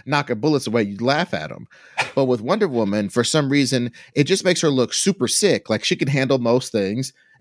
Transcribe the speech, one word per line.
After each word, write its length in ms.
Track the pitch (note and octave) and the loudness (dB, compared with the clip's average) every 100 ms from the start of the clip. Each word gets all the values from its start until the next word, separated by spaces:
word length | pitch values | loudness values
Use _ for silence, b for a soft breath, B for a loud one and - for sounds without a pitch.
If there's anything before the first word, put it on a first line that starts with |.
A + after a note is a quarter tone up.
| C3 | -4
knocking 340 | C#3+ C#3 A#2 | -2 -2 -2
bullets 280 | C#3+ D3 A#2+ | 0 0 0
away, 160 | A2+ | 0
you'd 180 | G#2 G2 | -2 -2
laugh 320 | A#2+ D3 F3 | 0 0 -2
at 160 | E2+ D#2 | -6 -8
him. 180 | - - B B B - | -12 -18 B B B -4
But 120 | - C3+ | 0 0
with 160 | B2 | 0
Wonder 260 | A2+ G#3 G3 | 0 0 0
Woman, 400 | A#2+ G#2 G#2 G2+ | 0 0 0 0
for 160 | - | 0
some 260 | A#2 D#3 C#3 | 0 2 2
reason, 420 | C#3+ C3 C3 A#2+ B B | 2 2 0 -4 B B
it 120 | - C#3+ | 0 2
just 180 | F#3+ | 2
makes 160 | F#3 F3+ | 0 2
her 80 | D#3+ | 2
look 240 | C3 A#2+ | 2 0
super 340 | - - G3 B2 | 0 0 0 0
sick. 420 | - G3 A#2+ - | 2 2 2 0
Like, 160 | A2 - | -2 0
she 100 | - | -2
can 140 | C3+ | 0
handle 280 | C#3 C3 C3+ | 0 2 2
most 340 | A#2 B2 - | 2 0 0
things, 420 | A2 G2 A2 C3 - b b | -2 -2 -4 -6 -12 b b